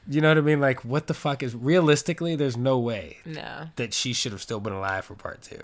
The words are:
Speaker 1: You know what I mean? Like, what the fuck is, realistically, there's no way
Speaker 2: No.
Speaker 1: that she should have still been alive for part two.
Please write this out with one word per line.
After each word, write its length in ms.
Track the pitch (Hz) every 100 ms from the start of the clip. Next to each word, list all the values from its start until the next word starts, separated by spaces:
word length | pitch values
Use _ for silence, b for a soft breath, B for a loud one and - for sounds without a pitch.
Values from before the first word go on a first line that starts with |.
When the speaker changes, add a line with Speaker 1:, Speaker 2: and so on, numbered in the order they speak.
| -
Speaker 1:
You 120 | 143
know 60 | 156
what 80 | 156
I 20 |
mean? 200 | 147 147
Like, 240 | 139 127
what 220 | 117 143 -
the 80 |
fuck 300 | 156 151 139
is, 100 | 131
realistically, 800 | 117 127 180 156 147 - 170 170
there's 220 | 156 139 117
no 240 | 131 127
way 380 | 117 107 80 -
Speaker 2:
No. 440 | 165 156 - - 160 -
Speaker 1:
that 180 | 117
she 180 | - 127
should 200 | 120 131
have 100 | 98
still 160 | - 110
been 140 | 104
alive 320 | 98 98 95
for 100 | -
part 260 | 104 - -
two. 200 | - -